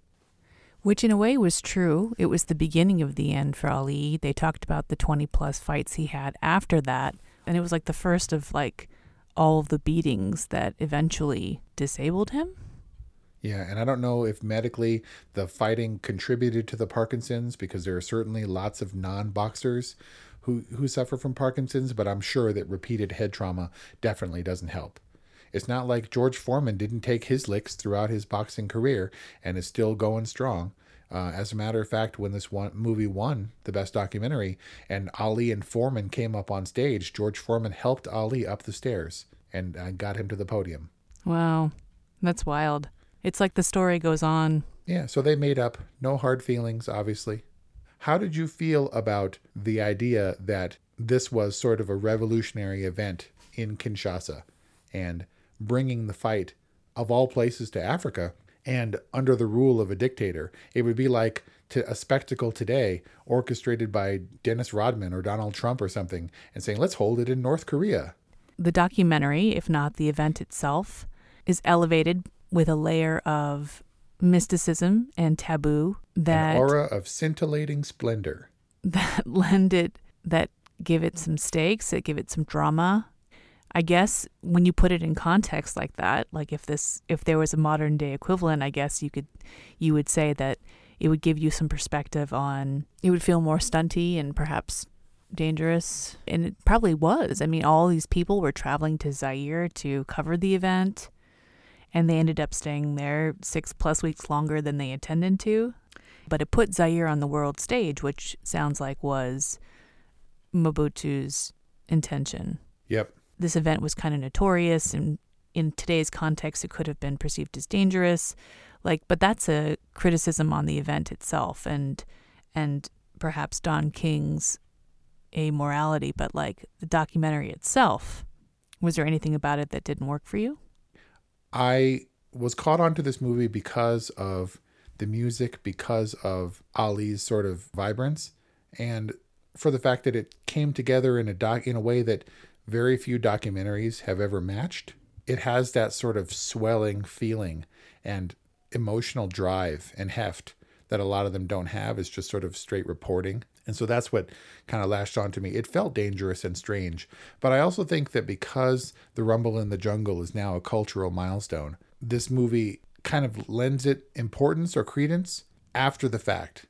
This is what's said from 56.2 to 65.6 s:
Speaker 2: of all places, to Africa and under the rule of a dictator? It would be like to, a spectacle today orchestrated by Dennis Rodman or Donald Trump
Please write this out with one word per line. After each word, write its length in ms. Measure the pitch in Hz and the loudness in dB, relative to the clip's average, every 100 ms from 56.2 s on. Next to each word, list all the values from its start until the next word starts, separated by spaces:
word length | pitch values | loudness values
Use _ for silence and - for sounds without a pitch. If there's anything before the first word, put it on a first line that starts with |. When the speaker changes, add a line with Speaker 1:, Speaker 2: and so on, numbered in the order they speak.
| 113 107 90 - _ _ _ - | -2 -2 -4 -10 _ _ _ -6
Speaker 2:
of 120 | 113 | 2
all 180 | 120 127 | 4 4
places, 420 | 127 117 - 113 | 4 0 0 -6
to 100 | 95 | -4
Africa 520 | 90 170 117 104 87 - _ _ - | -2 -2 -4 -4 -6 -8 _ _ -4
and 320 | 127 113 101 - | -2 -2 -6 -6
under 220 | 127 131 117 | -2 4 4
the 120 | 113 | 4
rule 340 | 113 135 117 | 4 4 4
of 80 | 98 | 2
a 60 | 95 | 0
dictator? 560 | 127 - 101 82 85 - - 120 | -2 0 -4 -4 -8 -12 -6 0
It 80 | |
would 140 | 117 113 | 0 2
be 100 | 131 | 4
like 380 | 120 113 - - _ - | 4 2 -2 -12 _ -6
to, 200 | 127 - | -2 -2
a 60 | 113 | -4
spectacle 560 | - 135 - 127 117 | 0 0 0 -4 -2
today 500 | - 110 131 107 90 - - - | -2 0 2 2 -2 -8 -14 -2
orchestrated 640 | 120 123 120 - 113 110 | 0 0 -4 -2 0 0
by 280 | 101 98 98 90 - | 0 0 -2 -6 -6
Dennis 300 | 120 117 120 | -2 -2 -2
Rodman 400 | 104 113 113 90 | 0 0 0 -2
or 100 | 90 | -4
Donald 320 | 95 107 104 | -2 -2 -4
Trump 260 | 101 | -2